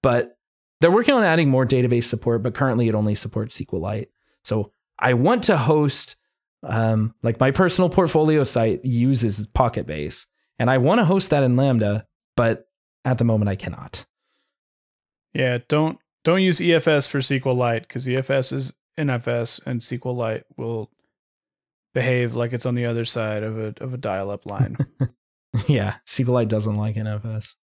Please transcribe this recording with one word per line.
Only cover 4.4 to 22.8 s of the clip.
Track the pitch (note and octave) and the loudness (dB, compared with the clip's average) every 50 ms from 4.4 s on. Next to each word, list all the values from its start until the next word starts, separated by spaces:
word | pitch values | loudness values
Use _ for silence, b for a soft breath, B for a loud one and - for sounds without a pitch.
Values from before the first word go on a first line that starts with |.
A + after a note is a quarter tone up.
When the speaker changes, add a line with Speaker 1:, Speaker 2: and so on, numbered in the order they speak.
| _ | _
Speaker 1:
So | - - A2 G2+ - _ _ _ _ _ | -4 -4 -4 -4 -6 _ _ _ _ _
I | - - B2 B2+ | -2 0 2 2
want | A#2+ B2 F3+ A#3+ A#3+ - | 4 4 2 2 2 4
to | - G3+ | 2 2
host, | D3 A#2+ B2+ D#3 D3+ D3+ C#3+ - - - - - _ _ _ _ _ _ _ _ _ | 4 4 2 4 4 4 2 0 -2 -4 -6 -8 _ _ _ _ _ _ _ _ _
um, | - - A2+ A2+ A2+ A2+ A2 A2 G#2+ A2+ - _ - | -10 -4 -2 0 2 2 2 2 0 -2 -4 _ -4
like, | A#2 A2 - | -4 0 2
my | - C3+ | 2 2
personal | C#3 - F#3+ F3 E3+ - F#3 E3+ | 4 4 2 2 4 2 2 2
portfolio | - G3 F3+ D#3 - D#3+ D#3 D#3 D#3 D3+ C#3 | 4 2 2 2 2 2 4 4 4 4 2
site | - - B2 A2+ A2+ G2+ - - | 2 0 0 2 2 0 -2 -2
uses | C3 A#2+ A#2 A#2+ C3 C3+ A#2+ A2+ A2+ G2 G#2 G#2 - | -2 0 2 2 2 2 2 0 0 0 -2 -4 -2
Pocket | _ - B2+ A#2 - G#2 - | _ 0 0 2 0 -4 -8
Base, | - D2+ D2+ D2 E2 - - - _ _ _ _ _ _ _ | -6 -8 -6 -6 -6 -6 -8 -8 _ _ _ _ _ _ _
and | - B2 | 0 2
I | C3 C3 | 2 4
wanna | A#2+ C#3+ G3 A#3+ A3 | 4 4 4 4 4
host | D#3 F#3 G3 F#3 - | 4 2 2 2 2
that | D#3 D3 | 2 2
in | C#3 B2+ B2 | 2 2 2
Lambda, | B2+ C#3 C#3 B2+ A#2 G#2+ G2+ G#2 G#2+ - _ _ _ _ _ _ | 2 2 2 2 2 2 0 -2 -4 -6 _ _ _ _ _ _
but | - A#2+ A#2 A2 A2 - _ _ _ _ _ _ _ _ | 0 0 0 0 -2 -6 _ _ _ _ _ _ _ _
at | B2 B2+ A2+ | -2 0 2
the | A#2+ | 2
moment | A#2 A2+ G#2+ G#2 G2+ | 2 2 2 2 0
I | G2 | -2
cannot. | F#2 - - E2 - - - - - - _ _ _ _ _ _ _ _ _ _ _ _ _ _ _ _ _ _ _ _ _ _ _ _ _ _ | -4 -6 -10 -12 -12 -14 -10 -10 -10 -10 _ _ _ _ _ _ _ _ _ _ _ _ _ _ _ _ _ _ _ _ _ _ _ _ _ _
Speaker 2:
Yeah, | - C3 B2+ B2 A#2+ - _ | -2 0 0 0 -2 -2 _
don't, | D3+ D3+ D#3 D#3+ - - _ _ _ _ | 0 0 0 0 -2 -8 _ _ _ _
don't | _ D#3+ E3+ F#3+ | _ 0 2 4
use | F#3+ F#3 E3+ - | 4 2 2 2
E | F3+ F3 E3 | 2 2 2
F | D#3+ - | 4 4
S | E3 D#3 C#3+ C#3 - | 4 2 2 2 0
for | - C#3+ | -2 -4
S | B2+ | -2
Q | - C#3 C3 B2+ C3+ | 0 -2 -2 0 0
Lite | B2+ B2 B2 A#2+ A#2 A2 - _ | 0 0 0 0 0 -2 -6 _
'cause | - B2+ C3 B2+ | -10 -8 -4 -2
E | B2 | -2
F | C3 C3 - | -2 -2 0
S | C3+ C3+ B2+ - | -2 -2 0 -2
is | - C#3 C3 C3+ - _ _ _ _ | -4 -6 -8 -8 -12 _ _ _ _
N | - D3+ C#3+ | -4 -2 -2
F | C3 A#2+ A#2 | -2 -2 -2
S | - A#2+ A#2+ A#2 A2+ - - _ | -2 -2 -2 -4 -6 -8 -12 _
and | - B2+ A#2 | -8 -8 -6
S | - - | -6 -8
Q | B2+ A#2+ - | -10 -8 -6
Lite | B2+ B2 B2 A#2 A2+ A2 - - _ _ | -8 -6 -4 -4 -4 -4 -6 -10 _ _
will | - B2 A#2 A#2 A2+ G#2 _ _ _ _ _ _ _ _ _ _ _ _ _ _ _ _ _ _ _ _ _ _ | -10 -8 -6 -6 -8 -8 _ _ _ _ _ _ _ _ _ _ _ _ _ _ _ _ _ _ _ _ _ _
behave | C3+ A#2+ B2+ B2+ B2 B2 A#2 A#2+ | -2 0 0 0 0 0 -2 -2
like | A#2+ A#2+ A#2+ | -4 -4 -4
it's | B2 A#2 - | -4 -4 -4
on | B2+ B2 | -2 -2
the | A#2+ | -2